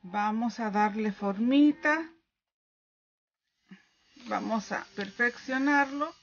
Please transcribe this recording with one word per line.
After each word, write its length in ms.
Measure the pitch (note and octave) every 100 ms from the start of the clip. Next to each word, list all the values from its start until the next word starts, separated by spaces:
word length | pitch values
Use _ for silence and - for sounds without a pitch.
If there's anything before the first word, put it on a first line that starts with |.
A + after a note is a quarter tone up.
vamos 580 | F#3 G3+ G#3 A3 A#3 G#3+
a 120 | A3+
darle 420 | G#3 G#3+ G#3 G#3+
formita. 960 | G3 G3+ G3 A#3 C#4 D4 D4 D4+ D#4 E4 - _ _ _ _ _ _ _ _ _ _ _ _ _ _ _ - _ _ _ _ A#3+
Vamos 460 | G#3 G3+ A3 G3
a 140 | G3+ - -
perfeccionarlo 1160 | G3+ - A#3+ A#3+ - C4 C4+ C#4+ C#4 C#4 D4+ -